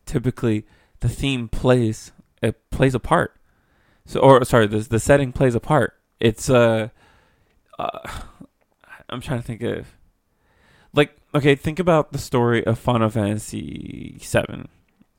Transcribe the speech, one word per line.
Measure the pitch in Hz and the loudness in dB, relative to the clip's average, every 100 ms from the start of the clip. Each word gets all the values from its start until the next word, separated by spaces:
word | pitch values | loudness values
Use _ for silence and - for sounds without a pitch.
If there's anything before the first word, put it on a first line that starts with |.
| - | -8
typically | 139 123 - 120 107 - _ _ _ | -6 -4 -2 -2 -2 -6 _ _ _
the | 113 | -6
theme | - 139 131 117 | -4 -4 -4 -6
plays, | - 123 127 113 110 - - _ _ | -2 2 2 2 -4 -12 -20 _ _
it | 110 - _ | -4 -4 _
plays | - 135 | 0 0
a | 127 | 0
part. | - 165 - _ _ _ _ _ _ _ - | 0 0 0 _ _ _ _ _ _ _ -10
So, | - | 4
or | 135 131 127 | 6 6 6
sorry, | 123 104 | 4 2
the, | 107 | 0
the | 110 110 | -4 -2
setting | - 143 131 | 2 2 2
plays | - 131 117 | -2 0 0
a | |
part. | - 151 107 _ _ - | 0 0 0 _ _ -2
It's, | 113 - - | -2 0 2
uh, | 127 117 110 110 - _ _ _ _ _ _ _ - | 4 4 2 -4 -12 _ _ _ _ _ _ _ -10
uh, | - - - - - - - _ _ _ _ - - | -8 -8 -12 -14 -16 -20 -20 _ _ _ _ -20 -16
I'm | 127 | -12
trying | - 123 | -8 -8
to | 123 | -8
think | 110 | -8
of, | 110 98 - _ _ _ _ _ _ _ _ _ _ | -6 -8 -10 _ _ _ _ _ _ _ _ _ _
like, | 143 147 _ _ | 0 0 _ _
okay, | 147 143 147 | 0 2 2
think | 160 156 | 0 -2
about | 180 160 - | 2 2 0
the | 147 | -6
story | - 127 120 117 - | -4 0 2 2 0
of | 113 | -2
Final | - 120 110 | 0 0 0
Fantasy | 110 101 107 - 107 76 - - - - - | 0 -2 -4 -8 -10 -10 -12 -14 -14 -16 -16
seven. | - - - - - _ _ _ _ | -4 -2 -2 -8 -16 _ _ _ _